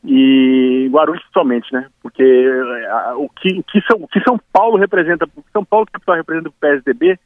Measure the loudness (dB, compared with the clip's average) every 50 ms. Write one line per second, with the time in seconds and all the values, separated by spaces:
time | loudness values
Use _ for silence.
0 | -2 2 2 4 4 4 4 4 4 4 2 2 2 2 0 0 -2 0 0 0
1 | 0 0 -2 -8 -12 _ _ 0 0 0 -2 -4 -4 -6 -8 -8 -8 -10 _ _
2 | _ -18 _ 2 4 4 4 4 4 2 0 -2 -4 -6 -8 -10 -8 -6 -6 -6
3 | -6 -6 -8 -8 -10 -10 _ -6 -4 -4 -4 -4 -10 -2 -4 -4 0 0 -2 -2
4 | -2 -4 -4 -2 0 0 -2 -2 _ _ 0 2 2 2 2 0 0 0 0 -2
5 | 0 -2 -2 -4 -4 -8 _ -20 _ _ _ -6 -4 _ 0 0 0 _ -8 -10
6 | _ -2 -2 -2 -2 -6 -8 -8 -8 -10 _ _ 0 0 0 0 _ -4 -2 0
7 | 0 0 0 _ _